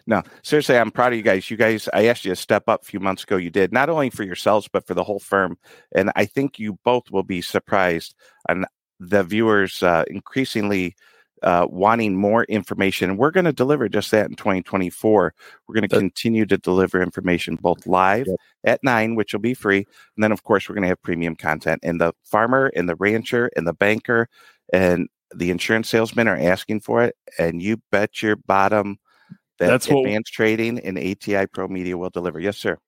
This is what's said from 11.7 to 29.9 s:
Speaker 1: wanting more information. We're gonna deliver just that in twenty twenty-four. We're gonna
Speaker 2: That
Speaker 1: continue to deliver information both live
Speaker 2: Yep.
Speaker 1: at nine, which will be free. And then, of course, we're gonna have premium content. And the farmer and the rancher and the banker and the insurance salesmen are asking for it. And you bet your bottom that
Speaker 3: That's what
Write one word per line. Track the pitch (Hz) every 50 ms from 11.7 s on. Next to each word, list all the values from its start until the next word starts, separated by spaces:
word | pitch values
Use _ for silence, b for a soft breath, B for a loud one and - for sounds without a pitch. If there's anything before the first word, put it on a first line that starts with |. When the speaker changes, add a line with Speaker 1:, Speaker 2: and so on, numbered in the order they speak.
Speaker 1:
wanting | - 90 95 107 113 117 113 104 92
more | 95 101 101 107 117 117
information. | - 104 107 95 - 104 - 98 98 - - 95 90 95
We're | 98 127 156
gonna | 175 190 180 165
deliver | 131 - 127 135 151 143 120 98
just | 98 104 - -
that | - 107 98 -
in | -
twenty | - - 107 95 92
twenty-four. | - - - 95 90 87 - - - 110 107 101 87 82 B B B B B B B -
We're | 90
gonna | 113 98
Speaker 2:
That | 98 - 104
Speaker 1:
continue | 98 90 - - - 117 113 110 107
to | 95 98 92
deliver | - 95 92 92 92 90 - 92
information | 92 87 - - 87 90 87 85 - - -
both | - - 87 87 - -
live | 92 92 92 92 95 101 117 135
Speaker 2:
Yep. | - 92 b b b b b -
Speaker 1:
at | 110 120 -
nine, | - 135 120 113 110 110 113
which | 110 101 -
will | - 107
be | 101 123 127
free. | - - 104 98 98 98 b b b b b b
And | 107 107
then, | 107
of | 107 -
course, | - - 110 98 - -
we're | 95
gonna | 104 95 90
have | 92 -
premium | _ - 87 80 85 85 80
content. | - - 80 78 76 - 80 80 78 -
And | 85 87 82
the | 82 82 - - _
farmer | - - 107 113 120 127 135 135 - -
and | 85 87 90
the | 82
rancher | 80 95 104 107 113 117 - 127 120 120 - -
and | - 85 85
the |
banker | 80 - 101 101 107 113 - - 120 117 117 - b b b b b b b -
and | - 92 95 90 90 87 87 - - _ _ _
the | - - 87 87
insurance | 90 85 - - 113 110 110 -
salesmen | - 113 113 110 - 120 117
are | 110 92
asking | 67 67 101 92 98 - - 107 104
for | - - 117 117 120
it. | 117 - - _ - - -
And | 85 82 82 85
you | 87 104 113 110 - _
bet | - 98 104 - - -
your | - 107 107
bottom | - - - 98 98 98 101 107 107 98 101 98 - B B B B B B B B B _ _ _
that | 87 -
Speaker 3:
That's | 120 123 -
what | -